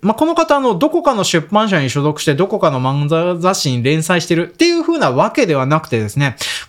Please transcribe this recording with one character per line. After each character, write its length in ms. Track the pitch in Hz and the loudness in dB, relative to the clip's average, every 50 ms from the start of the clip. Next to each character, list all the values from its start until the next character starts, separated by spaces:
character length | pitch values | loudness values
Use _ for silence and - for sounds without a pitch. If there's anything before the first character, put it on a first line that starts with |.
| - | -2
ま 100 | 196 214 | -2 0
あ、 20 | |
こ 120 | 220 311 | 0 0
の 80 | 320 330 | 0 2
方、 220 | 330 330 320 302 | 0 2 2 2
あ 40 | 285 | 2
の、 140 | 262 247 214 | 2 0 0
ど 160 | 170 269 311 | 2 0 0
こ 120 | 320 349 330 | 0 0 0
か 120 | 294 254 | 0 0
の 100 | 214 185 | 0 0
出 220 | - - 170 151 - | 0 0 -2 0 0
版 180 | 202 208 220 214 | 0 0 0 2
社 120 | 196 160 | 0 0
に 80 | 139 131 | 0 0
所 120 | 113 143 143 | -2 0 0
属 180 | 151 151 - | 0 -2 -2
し 40 | - | 0
て、 100 | 165 143 | 0 0
ど 120 | 135 185 | 2 0
こ 120 | 196 226 196 | 0 0 0
か 120 | 180 165 | 0 0
の 100 | 139 127 | 0 0
漫 280 | 127 131 139 143 147 147 | -2 -2 0 0 0 0
画 300 | 165 160 170 175 180 170 | 0 0 0 0 -2 0
雑 200 | 165 185 196 - | 0 0 0 0
誌 120 | - 143 | -2 -2
に 120 | 127 120 117 | -2 0 0
連 200 | 131 151 160 156 | 0 0 0 0
載 180 | 160 185 175 | 0 0 0
し 60 | 170 | 0
て 100 | - 175 | 0 0
る 140 | 160 175 - | -2 -2 -2
っ 40 | - | -2
て 120 | - 330 | 0 2
い 60 | 349 339 | 2 2
う 100 | 339 311 | 0 0
風 160 | 320 330 311 | 0 0 0
な 120 | 226 143 | 0 0
わ 200 | 123 131 175 220 | 2 2 0 0
け 160 | - - 262 | 0 0 0
で 80 | 185 151 | 0 0
は 120 | 139 131 | 0 0
な 140 | 131 151 160 | 0 0 0
く 80 | 156 - | -2 -2
て 100 | - 113 | -2 -2
で 100 | 107 104 | -2 -2
す 100 | - 139 | -2 -2
ね、 180 | 143 139 110 - - - - - - | -2 -2 -2 -4 -8 -8 -8 -10 -10